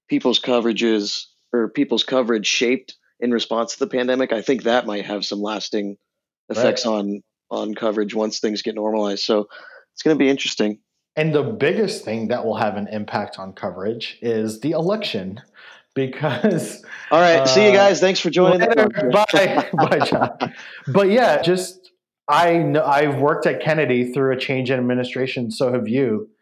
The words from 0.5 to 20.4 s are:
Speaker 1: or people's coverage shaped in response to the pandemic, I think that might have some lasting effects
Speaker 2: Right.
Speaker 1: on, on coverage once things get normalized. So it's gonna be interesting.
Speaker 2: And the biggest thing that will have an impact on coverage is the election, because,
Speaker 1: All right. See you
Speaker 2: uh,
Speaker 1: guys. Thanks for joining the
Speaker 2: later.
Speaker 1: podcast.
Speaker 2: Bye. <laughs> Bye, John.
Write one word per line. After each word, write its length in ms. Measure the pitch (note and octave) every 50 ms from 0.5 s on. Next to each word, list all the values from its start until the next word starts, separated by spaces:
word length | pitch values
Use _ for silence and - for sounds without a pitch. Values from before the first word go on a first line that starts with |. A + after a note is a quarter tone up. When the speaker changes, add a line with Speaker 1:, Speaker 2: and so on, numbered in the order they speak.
| B2 A#2+ A2 A#2 A2 G2 A#2 A2+ A2 G#2+ G2+ G2+ - - - - _ _ _ _ -
Speaker 1:
or 160 | A#2+ A2+ G2+
people's 340 | - C#3+ C#3 - B2 A2 -
coverage 420 | - C3 C3 B2 A2 A#2 A2 F#2+
shaped 500 | - - - B2 A#2+ B2+ B2 - - - - _ _ _ _
in 140 | A#2+ B2 A#2+
response 400 | A2+ - - A2+ A2+ A#2 A2+ -
to 60 | -
the 60 | C#3 A#2
pandemic, 440 | - B2+ B2 B2+ B2+ B2+ C3 B2 A2+
I 100 | G#2+ G2
think 200 | - C3+ G#2+ F#2
that 220 | A#2 A#2 B2 G#2+
might 200 | G#2+ G#2 G2+ G2
have 180 | G2+ G#2 G2+ G2
some 160 | - G#2 G2+
lasting 560 | G2+ G#2+ G#2+ G2 - - - G#2+ G2+ G2+ G2+ - _ _ _ _ _ _ _ _ _ _
effects 360 | A2 A2 G#2+ A2+ G#2 - -
Speaker 2:
Right. 60 | A#2 A2
Speaker 1:
on, 300 | G#2+ G2+ G2+ G2+ G2+ - _ _ _ _ _
on 240 | A2+ G#2+ G#2+ G#2+ G#2+
coverage 400 | - A#2 A2 G2+ A2 G#2 G2+ A#2
once 240 | A2 G#2+ A2 - -
things 240 | - A2 G#2+ G2 -
get 120 | A2+ G#2+
normalized. 480 | A2 G#2+ G#2+ G#2+ A2 G#2 G2+ G2 G2 -
So 240 | - A2+ G#2 G#2 - - - - - - - _ _ _
it's 80 | - -
gonna 140 | D#3 D#3+
be 120 | C3+ C#3+ C3+
interesting. 500 | C#3 C3+ - - - - A2 G#2 G#2+ - _ _ _ _ _ _ _
Speaker 2:
And 180 | D#3 D#3 D#3+ D3
the 80 | D3 C3+
biggest 640 | A#2+ G#2+ G2+ C3+ D#3+ F#3+ G#3 G#3+ F3 - - -
thing 240 | - A2 A2+ A2+ G#2+
that 160 | B2 A#2+ -
will 120 | A2+ G#2
have 200 | G2 A2+ G#2 F#2+
an 100 | G2+ G2+ G2+
impact 500 | G#2+ G#2+ G#2+ - - G#2+ G2+ - - -
on 120 | F#2+ F#2+ F#2
coverage 680 | - - G2 F2 F2+ F#2+ G#2+ A#2 A#2 - - - - -
is 380 | A#2+ A2+ A2 A2 A2 G#2+ -
the 100 | - D3
election, 680 | E3 D#3+ E3 F#3 G#3 A3 G#3 - - G#2 F#2 F#2 F#2+ A#2+ - _ _ - - - - - _ _ _ C3+ C3+
because, 800 | C3 - - D3 D3+ B2+ - - G#3+ F3+ D#3+ - - - - - - - - - -
Speaker 1:
All 100 | - E3
right. 260 | F3+ F3 E3 C3+ C3+ C3
See 160 | C3 - G#3+
you 60 | G#3
Speaker 2:
uh, 40 | F#3+
Speaker 1:
guys. 260 | G3 G3+ G3+ F#3+ D3
Thanks 200 | F3+ F#3+ F#3 -
for 100 | - F3
joining 300 | C3+ F3 F3+ F3+ F3+ F3+
the 80 | A3 A3+
Speaker 2:
later. 200 | A#3 - G#3+ - - G#3 - -
Speaker 1:
podcast. 640 | - G3+ G#3+ - - G3 F#3+ F3 - D3 - - -
Speaker 2:
Bye. 160 | D3+ D#3+ C#3
<laughs> 100 | F#3 D3+
Bye, 80 | C#3
John. 460 | - - - - - - -